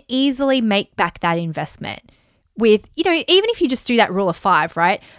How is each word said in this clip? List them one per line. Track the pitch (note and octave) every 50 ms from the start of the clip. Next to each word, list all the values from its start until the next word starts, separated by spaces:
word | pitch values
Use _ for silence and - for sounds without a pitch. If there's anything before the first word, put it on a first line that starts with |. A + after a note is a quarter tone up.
| -
easily | - A#3+ C4 C4+ C#4+ B3+ C4 C#4 C4+ C4+ C4
make | A3+ G#3+ G3 G#3 - - _
back | B3 - E3+ - -
that | - E3+ E3+
investment | E3+ E3+ E3 D#3 D3+ D3 - - - - - - - - _ _ _ _ _ _ _ _ _ _
with, | - A#3 A3 G#3+ G#3 - - -
you | D#4 E4+
know, | F#4 E4
even | D#4 - D4+ F4+ G4 A4 A#4
if | A4+ -
you | F4
just | B3 B3+ - -
do | - A#3+
that | A3+ G#3 -
rule | F3+ G3 G3 F3
of | E3
five, | - - G3 F3 D#3 D#3+ E3+ -
right? | E3+ E3+ F3+ G#3 - - - -